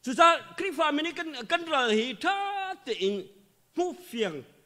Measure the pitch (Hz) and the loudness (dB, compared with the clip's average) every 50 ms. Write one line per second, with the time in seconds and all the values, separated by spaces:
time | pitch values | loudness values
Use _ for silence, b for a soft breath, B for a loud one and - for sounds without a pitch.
0 | _ 247 262 233 339 339 339 302 - - - - 359 392 311 269 320 302 285 294 | _ -4 4 6 8 8 8 4 0 -10 -10 -6 -4 -4 0 2 2 2 2 0
1 | 311 339 311 - 339 320 294 254 240 - 339 339 339 330 311 269 254 233 214 220 | -2 -4 -6 -6 -10 -10 -8 -10 -4 -2 -2 -2 0 0 2 2 4 4 4 2
2 | 226 254 254 - - 349 392 392 403 403 403 392 381 381 381 370 - - 220 170 | 2 0 -4 -2 -2 0 0 0 -2 -4 -4 -4 -6 -6 -8 -10 -6 -8 -4 -2
3 | 180 196 202 202 - - - - - _ _ _ _ _ _ 302 349 359 311 - | 0 0 0 -2 -6 -10 -18 -20 -20 _ _ _ _ _ _ -2 -2 -2 -4 -8
4 | - - - 233 220 190 160 143 120 - - _ _ | -14 -10 -4 -2 -2 -2 -2 -8 -12 -16 -20 _ _